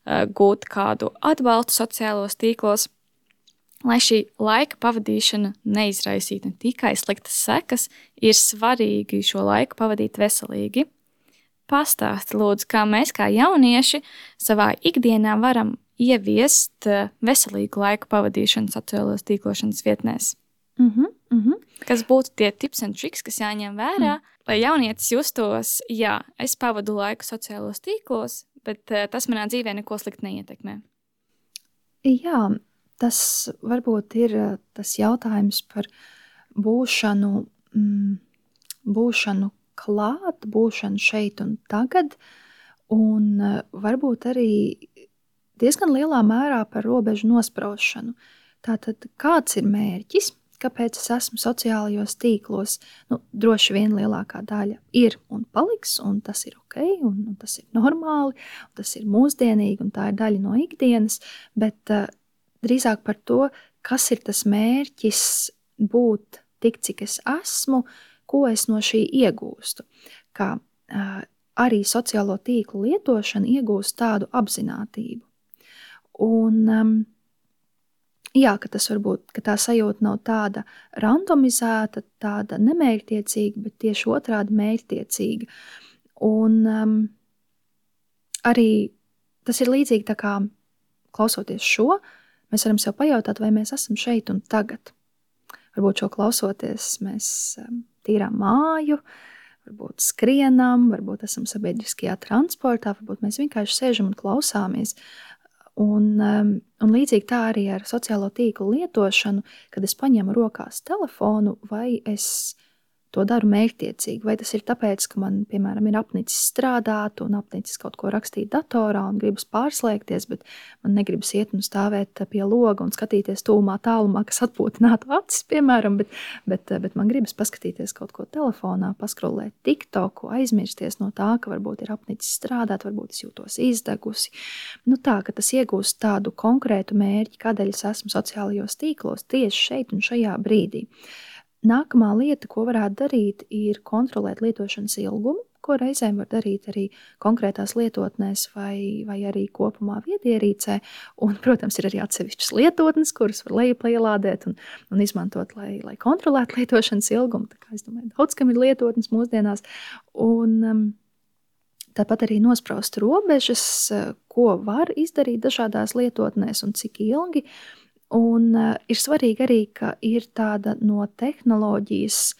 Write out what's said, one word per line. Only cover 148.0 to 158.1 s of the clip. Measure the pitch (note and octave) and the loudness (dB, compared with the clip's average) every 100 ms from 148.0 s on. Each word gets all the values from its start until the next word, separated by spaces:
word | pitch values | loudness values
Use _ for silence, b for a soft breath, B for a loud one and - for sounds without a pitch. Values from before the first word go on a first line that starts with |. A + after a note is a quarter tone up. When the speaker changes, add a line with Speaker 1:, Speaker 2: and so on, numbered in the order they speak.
| F#3+ - G3 G3+ - | -4 -4 -4 -4 -6
Speaker 2:
vai, | G#3 G3+ G3+ G3+ G#3+ G#3+ | -8 -8 -6 -6 -6 -8
vai | G3+ G3+ | -8 -6
arī | G3 G3+ | -4 -4
kopumā | - G#3+ - G3+ G#3 | -4 -4 -4 -6 -6
viedierīcē. | D#4+ G4+ B3 A3 G#3 G3+ - G3+ B B B - G#3 | -6 -2 0 2 2 0 -2 -4 B B B -2 -2
Un, | G3+ | 0
protams, | B3+ B3 G3+ - | 2 2 0 -4
ir | F#3+ | -4
arī | G3 | -4
atsevišķas | G#3 - F#3+ - - | -4 -6 -8 -8 -2
lietotnes, | G#3+ D#4 E4+ D#4 D#4 D#4 - | 4 4 4 4 2 0 0
kuras | A3 - | -2 -2
var | - G#3+ | -4 0
lejupielādēt | B3 A#3+ A#3 A#3 A3+ G#3 G3 F#3 F#3+ | 2 2 0 2 2 2 0 -2 -6
un, | B B B - | B B B -4
un | F#3+ | 0
izmantot, | G3+ F#3 F#3 G3 F#3+ G#3+ | 0 -2 -4 -6 -8 -10
lai, | G3+ G3+ | -12 -10
lai | - G#3+ | -12 -4
kontrolētu | A#3+ F4 D#4 C4+ A#3+ - | 0 2 2 2 0 -2
lietošanas | B3 A#3 A3+ G#3 - A3 | 2 2 2 0 0 0
ilgumu. | B3 A#3 - | 0 -2 -8
Tā | _ | _
kā, | - | -18
es | G#3+ | -16
domāju, | - A#3 A#3 | -14 -14 -6